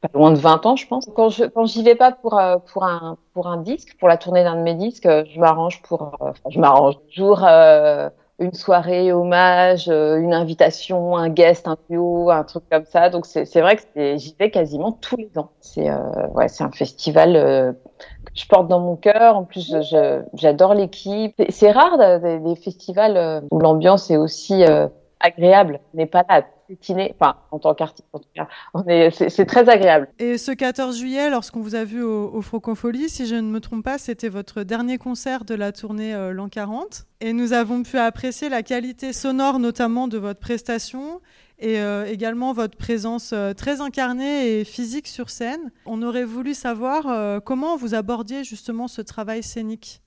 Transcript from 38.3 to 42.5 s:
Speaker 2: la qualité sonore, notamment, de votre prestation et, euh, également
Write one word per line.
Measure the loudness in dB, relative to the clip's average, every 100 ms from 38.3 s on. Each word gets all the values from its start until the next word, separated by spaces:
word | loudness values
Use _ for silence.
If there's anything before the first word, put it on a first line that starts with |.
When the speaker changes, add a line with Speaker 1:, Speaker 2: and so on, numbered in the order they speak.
| -8 -8
Speaker 2:
la | -8
qualité | -6 -8 -8 -12 -12
sonore, | -8 -6 -2 0 0
notamment, | -4 -2 -4 -4 -6
de | -8
votre | -10 -12
prestation | -8 -10 -6 -10 -10 -14 -14 -16 _ _ _ _
et, | -6 -4
euh, | -4 -8 -8
également | -8 -8 -6 -6